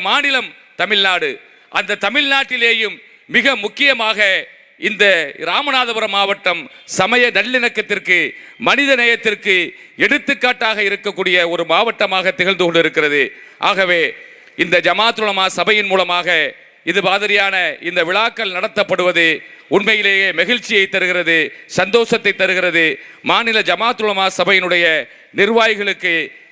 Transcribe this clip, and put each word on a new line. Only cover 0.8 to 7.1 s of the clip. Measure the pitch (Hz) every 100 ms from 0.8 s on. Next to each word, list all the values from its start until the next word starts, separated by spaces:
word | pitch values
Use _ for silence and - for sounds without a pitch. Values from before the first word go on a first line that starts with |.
தமிழ்நாடு. | 185 208 196 180 156 117 - - _ 170
அந்த | 190 202 202
தமிழ்நாட்டிலேயும் | 262 277 277 262 254 233 226 214 165 - _ - 233
மிக | 240 247
முக்கியமாக | 202 - 277 240 220 208 202 180 - - _ - 214
இந்த | 202 202 175 147 - 160
ராமநாதபுரம் | 196 285 269 247 220 214 196
மாவட்டம் | 196 196 185 175 131 - - -
சமய | 190